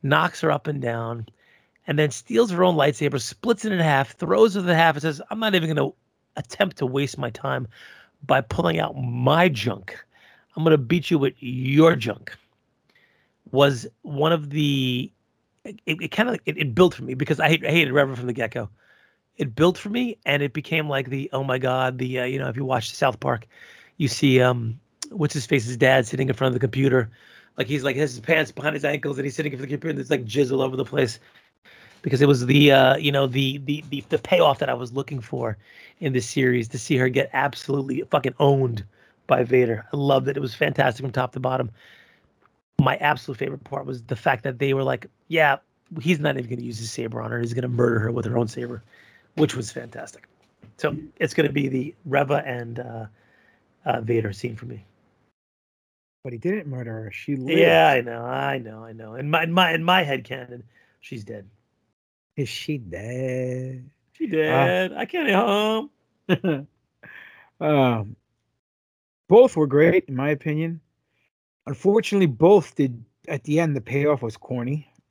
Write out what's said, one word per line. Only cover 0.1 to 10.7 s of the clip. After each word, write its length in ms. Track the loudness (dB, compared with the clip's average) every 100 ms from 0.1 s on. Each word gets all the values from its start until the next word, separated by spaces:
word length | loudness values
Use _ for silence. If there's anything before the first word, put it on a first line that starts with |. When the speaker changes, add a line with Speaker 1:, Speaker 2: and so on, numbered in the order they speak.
| 2 2 -2
Speaker 1:
her 120 | -2
up 160 | 0 -2
and 140 | -6
down, 460 | -4 -4 -6 -8 -12 _ _ _ _ _ -4
and 120 | 0
then 100 | 0
steals 400 | -2 -4 0 2
her 120 | 2
own 120 | 2 4
lightsaber, 460 | 2 0 -2 -4
splits 440 | -8 -6 -2 -2 -2
it 80 |
in 60 | 0
half, 360 | 2 2 0 -4
throws 400 | 0 4 4 4
it 60 |
in 60 | 2
half, 280 | 4 4 2
and 60 |
says, 200 | -2 -6 -8
"I'm 100 | -4
not 140 | 0
even 140 | 0 0 0
gonna 160 | -2 -4 _ _ _ -14
attempt 400 | -8 -2 -2 -2
to 80 | -4
waste 320 | -2 -4 -6
my 120 | -8
time 380 | -6 -6 -6 -8 -14 -20 -20 _ _ 0
by 160 | 2
pulling 380 | 2 -2 0 0
out 160 | -4 -4
my 520 | -6 0 2 4 4
junk. 540 | 2 -4 -6 -10 -18 -20 _ _ _ _ 0
I'm 80 |
gonna 140 | 4